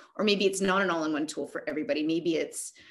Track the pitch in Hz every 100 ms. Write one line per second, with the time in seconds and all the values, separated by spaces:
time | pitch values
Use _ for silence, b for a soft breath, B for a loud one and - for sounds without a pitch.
0 | B - 208 202 190 190 190 190 190 165
1 | 156 147 151 - 135 - - 147 147 147
2 | 156 165 170 156 147 - - B B